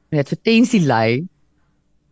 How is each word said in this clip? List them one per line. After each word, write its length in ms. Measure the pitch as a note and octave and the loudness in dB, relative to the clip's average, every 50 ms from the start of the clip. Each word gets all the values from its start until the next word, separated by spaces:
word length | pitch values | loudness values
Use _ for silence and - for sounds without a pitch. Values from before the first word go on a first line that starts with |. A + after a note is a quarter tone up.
| _ _ | _ _
Die 100 | - D3 | -4 -4
advertensie 600 | C#3 - F#3 - - A3+ A3+ A3+ B3 - - G#3 E3 | -4 -4 -6 -6 -2 0 2 2 2 2 2 0 2
lui, 420 | C#3 B2 A2+ A2+ A2+ A#2 C3+ E3+ F#3 _ _ _ _ _ _ _ _ _ _ _ _ _ _ _ _ | 2 0 0 0 0 -2 -2 -6 -10 _ _ _ _ _ _ _ _ _ _ _ _ _ _ _ _